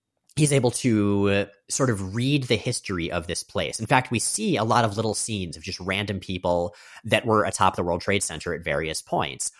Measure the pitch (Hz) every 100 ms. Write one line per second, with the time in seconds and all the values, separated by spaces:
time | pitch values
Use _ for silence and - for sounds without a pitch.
0 | _ _ _ - 151 139 120 - 127 107
1 | 101 101 101 98 98 - - - 135 101
2 | 95 107 127 143 127 113 - - - 92
3 | 82 87 82 85 - 101 76 - 110 139
4 | 123 117 - - 214 131 110 117 117 101
5 | 110 101 - 107 87 80 90 - 92 95
6 | 104 95 - 92 90 87 87 - - -
7 | 110 107 120 107 92 - 95 - 87 87
8 | - 101 - 80 87 80 85 71 78 78
9 | - 175 78 65 - -